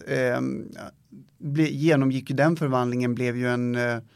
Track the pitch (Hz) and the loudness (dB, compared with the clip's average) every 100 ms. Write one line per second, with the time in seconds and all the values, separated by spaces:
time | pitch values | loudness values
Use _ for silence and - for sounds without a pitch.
0 | - 135 127 123 131 131 - - - - | -4 0 0 0 -2 -4 -8 -14 -16 -18
1 | _ - - _ 160 143 156 139 156 151 | _ -20 -20 _ -4 0 0 2 4 4
2 | 135 131 135 135 151 165 151 131 123 123 | 4 0 -2 2 2 2 2 0 0 0
3 | 123 120 123 120 123 123 123 120 120 117 | 0 0 -2 0 0 0 0 0 -2 -4
4 | 113 | -8